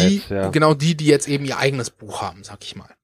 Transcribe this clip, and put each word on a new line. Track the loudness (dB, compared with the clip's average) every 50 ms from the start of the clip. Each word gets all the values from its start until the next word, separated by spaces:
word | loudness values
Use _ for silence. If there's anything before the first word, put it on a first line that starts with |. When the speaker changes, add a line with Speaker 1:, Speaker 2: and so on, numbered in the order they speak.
| 4 4
Speaker 1:
die, | 4 2
Speaker 2:
Knights, | -2 -4
ja. | -4 -2 -2 0
Speaker 1:
genau | 2 4 4 4 4
die, | 4 2 0 0
die | 2 4
jetzt | 4 4 4 2
eben | -2 -4 -4 -4
ihr | -6 -2
eigenes | -2 0 0 0 -2 -4 -8
Buch | -10 _ -16 -12 -10 -8
haben, | -8 -8 -8 -10 -16
sag | -18 -18 -16 -16
ich | -16 -16
mal. | -16 -18 -20 -20 _